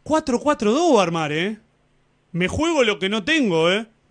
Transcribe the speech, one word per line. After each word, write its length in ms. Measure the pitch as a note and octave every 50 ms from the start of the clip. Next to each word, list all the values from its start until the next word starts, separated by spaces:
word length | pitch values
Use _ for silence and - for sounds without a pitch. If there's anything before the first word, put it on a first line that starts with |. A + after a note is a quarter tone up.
| -
cuatro 360 | - D4+ D#4 D#4 C#4 A#3+ -
cuatro 320 | - - F#3+ F#3+ - G#3
dos 240 | A#3 D4+ F4+ E4+ C4
va 40 | G#3
a 20 | F3+
armar, 280 | E3+ E3+ E3 D#3 C#3+ D3+
¿eh? 240 | D#3+ F3+ G#3+ A3 - _ _ _ _ _ _ _ _ _ _ _ _ _ _
Me 160 | - E3 F#3
juego 360 | F#3 - - D#4 E4+ E4 C#4+ A#3+
lo 160 | G#3+ G3+ -
que 100 | F#3 F#3+
no 140 | G#3+ A3 F3
tengo, 440 | D4 D#4+ D#4 B3+ G3+ E3 D#3+ D#3+ F3
¿eh? 140 | F#3+ G#3+ A3+ - _ _ _ -